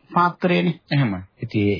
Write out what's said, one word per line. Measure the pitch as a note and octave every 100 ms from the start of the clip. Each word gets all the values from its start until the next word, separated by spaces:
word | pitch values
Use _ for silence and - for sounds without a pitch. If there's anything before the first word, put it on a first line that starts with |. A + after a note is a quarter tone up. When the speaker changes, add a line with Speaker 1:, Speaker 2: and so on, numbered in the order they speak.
| _
Speaker 1:
පාත්‍රයනේ. | - F3 E3+ F#3 F3 F3 D#3+ -
Speaker 2:
එහෙමයි. | C#3+ B2 F#2+ F#2
Speaker 1:
ඉතින් | _ A#2+ A2 G2+ G2+